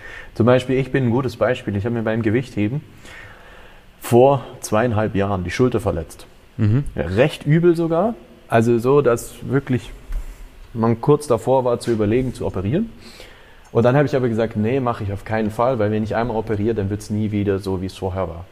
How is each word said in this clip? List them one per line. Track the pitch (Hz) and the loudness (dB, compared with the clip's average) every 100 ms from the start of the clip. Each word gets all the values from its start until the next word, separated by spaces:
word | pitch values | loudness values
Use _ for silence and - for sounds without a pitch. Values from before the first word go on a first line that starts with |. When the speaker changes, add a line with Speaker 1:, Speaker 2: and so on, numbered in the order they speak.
| - - - | -18 -16 -8
Speaker 1:
Zum | - 117 | 0 4
Beispiel, | 127 131 131 | 4 2 -2
ich | 131 | 0
bin | 139 120 | 0 2
ein | |
gutes | 117 120 - | 0 -2 -2
Beispiel. | 107 127 - 101 | -2 -2 -4 -4
Ich | |
habe | 113 | -2
mir | 117 | -2
beim | 110 113 | -2 0
Gewichtheben | 107 117 - 104 104 147 - - - - - - - - - - - - | 0 0 -2 -2 -2 -4 -10 -20 -20 -20 -20 -20 -20 -20 -20 -20 -20 -12
vor | - 117 135 139 - - | 2 6 6 4 -2 -14
zweieinhalb | - 107 123 107 107 | -2 0 2 0 0
Jahren | 98 98 95 | 0 -2 -2
die | 90 | -4
Schulter | - 127 120 | 0 2 2
verletzt. | 101 82 80 - - - - - | -2 -4 -6 -14 -20 -20 -12 -2
Speaker 2:
Mhm. | 107 127 143 - | 2 2 0 -4
Speaker 1:
Ja, | |
recht | 82 95 147 - 143 | -2 2 2 0 2
übel | 165 175 165 | 4 4 4
sogar. | 165 165 220 220 - - - | 2 0 0 -4 -14 -18 0
Also | 117 113 120 | 2 4 4
so, | 123 147 | 4 4
dass | 139 120 - - | 4 2 -4 -12
wirklich | - 135 - 123 - - - - - - - - - | -2 -2 0 -4 -4 -14 -6 -6 -6 -14 -20 -20 -10
man | 117 113 117 | -2 0 2
kurz | 151 147 - | 2 2 2
davor | 110 127 131 | 0 2 2
war | 123 120 | 2 -2
zu | 120 | 0
überlegen, | 110 104 123 131 | 0 2 2 0
zu | - | -4
operieren. | 87 95 98 165 226 - - - - - - - - | -6 -4 -2 -2 -2 -10 -20 -20 -20 -20 -20 -20 -4
Und | 117 | 2
dann | 120 139 | 4 4
habe | 135 | 2
ich | |
aber | 135 123 | 2 0
gesagt, | 113 110 | 0 -2
„Nee, | 107 107 135 | 0 0 0
mache | 120 113 | -2 -4
ich | 101 | -6
auf | 101 | -6
keinen | - 110 104 | -4 -2 -2
Fall, | 107 120 123 | 0 0 2
weil | 104 | 0
wenn | 107 | 0
ich | 107 | -2
einmal | 101 120 110 | -2 -2 -2
operiere, | 110 104 107 107 | -2 -2 0 0
dann | 98 | -2
wird's | 101 - | -4 -4
nie | 107 107 | -4 -2
wieder | 104 101 95 | 0 0 0
so, | 98 92 | -2 -4
wie | 92 | -4
es | - | -6
vorher | 95 92 85 | -6 -4 -6
war.“ | 82 90 | -8 -16